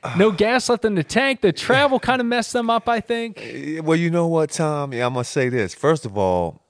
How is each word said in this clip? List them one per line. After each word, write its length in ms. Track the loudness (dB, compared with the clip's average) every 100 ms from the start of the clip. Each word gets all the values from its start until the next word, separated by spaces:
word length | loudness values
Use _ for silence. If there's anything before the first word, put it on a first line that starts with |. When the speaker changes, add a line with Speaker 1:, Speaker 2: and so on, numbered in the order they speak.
| -6 2
Speaker 1:
no 140 | 2
Speaker 2:
<sighs> 0 |
Speaker 1:
gas 380 | 4 2 2 0
left 160 | 0 0
in 100 | -2
the 80 |
tank? 380 | 0 0 0 2
The 100 | 0
travel 480 | 0 2 2 4 2
kinda 240 | 0 0
messed 280 | 0 -2 -2
them 140 | -2 0
up, 220 | 0 0
I 100 | -2
think. 380 | -2 -6 -6 -10
Speaker 2:
Uh, 440 | -14 -10 -8 -6
well, 120 | 0 2
you 140 | 2
know 160 | 2 2
what, 240 | 2 0
Tom? 420 | 0 -2 -2 -4
Yeah, 140 | -2 -2
I'm 80 |
gonna 100 | -2
say 260 | -4 0 0
this. 260 | 0 -2 0
First 280 | 0 0 -2
of 120 | 0
all 440 | 2 2 0 -6 _